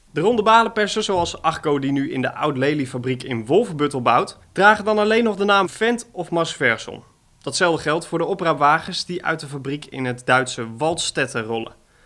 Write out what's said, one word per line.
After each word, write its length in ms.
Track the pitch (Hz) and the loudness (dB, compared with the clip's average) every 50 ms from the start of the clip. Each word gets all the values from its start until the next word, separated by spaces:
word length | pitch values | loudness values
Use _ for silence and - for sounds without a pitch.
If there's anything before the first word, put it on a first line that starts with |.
| _ _ | _ _
De 100 | - 143 | -4 0
ronde 220 | 170 220 247 214 196 | 2 2 2 2 4
balenpersen 600 | 220 220 233 233 226 226 214 208 196 - 220 214 | 6 6 6 4 4 0 -2 -2 0 -2 -2 -2
zoals 380 | - 190 180 170 165 - - | 0 0 0 0 -2 -4 -4
Agco 380 | - 160 160 - - 156 147 143 | -2 -2 -2 -2 0 0 0 0
die 120 | 135 139 | 0 0
nu 200 | 139 139 139 - | 0 0 -2 -2
in 100 | - 131 | -2 -2
de 120 | 127 - - | -2 -4 -2
Oud-Lely 520 | 107 147 151 139 127 135 147 156 151 131 | -2 -2 -2 0 0 0 0 0 0 -2
fabriek 380 | 123 - 123 120 131 131 127 - | -4 -6 -6 -4 -4 -4 -4 -4
in 220 | - 123 113 107 | -6 -6 -6 -2
Wolfenbüttel 560 | 117 156 208 240 196 160 143 147 143 143 131 | 2 2 2 2 2 0 -2 -2 -2 -2 0
bouwt, 360 | 120 123 117 139 196 - - - _ _ | 2 4 4 4 2 -2 -6 -16 _ _
dragen 340 | - 180 190 208 214 202 196 | 0 4 6 6 6 4 2
dan 140 | 220 214 208 | 0 2 2
alleen 240 | 208 214 220 233 240 | 2 2 2 2 2
nog 120 | 220 202 | 0 0
de 100 | 185 202 | 0 2
naam 240 | 208 202 196 190 - | 4 4 4 2 0
Fendt 400 | - - 220 233 240 233 - - | -2 -2 0 0 0 -2 -4 -10
of 180 | - 180 170 - | -10 -10 -8 -4
Massey 280 | 170 170 - - - | -2 -2 -2 -2 -2
Ferguson. 460 | - 143 120 113 110 - - - - - _ _ _ _ _ _ _ | 0 2 2 2 0 -4 -10 -14 -14 -18 _ _ _ _ _ _ _
Datzelfde 400 | - 143 - - 226 170 160 - | -10 -6 -2 0 2 2 2 0
geldt 240 | - 151 151 170 - | 0 -2 -2 -2 -2
voor 120 | - 170 | -4 -4
de 80 | 160 165 | -4 -2
opraapwagens 800 | 147 196 180 185 165 151 139 143 143 156 160 - 196 175 - - | -2 -4 -2 0 0 2 4 4 4 4 4 0 -4 -8 -8 -8
die 200 | - 180 - - | -8 -8 -6 -4
uit 140 | 156 160 156 | -4 -4 -4
de 80 | 156 | -6
fabriek 380 | 131 143 139 131 139 147 147 - | -10 -12 -10 -8 -8 -8 -8 -10
in 200 | - - 131 131 | -12 -10 -6 -6
het 200 | 123 123 123 127 | -6 -6 -4 0
Duitse 500 | - 127 131 131 127 - 127 117 113 113 | 2 2 2 2 0 -4 -8 -8 -10 -6
Waldstetten 680 | 113 151 160 175 - - - - 160 135 127 - 120 107 | -4 -2 -2 -2 -2 -4 -4 -4 -4 -4 -2 -4 -4 -4
rollen. 340 | 110 117 113 - - - _ _ _ _ _ _ | -4 -4 -6 -6 -8 -12 _ _ _ _ _ _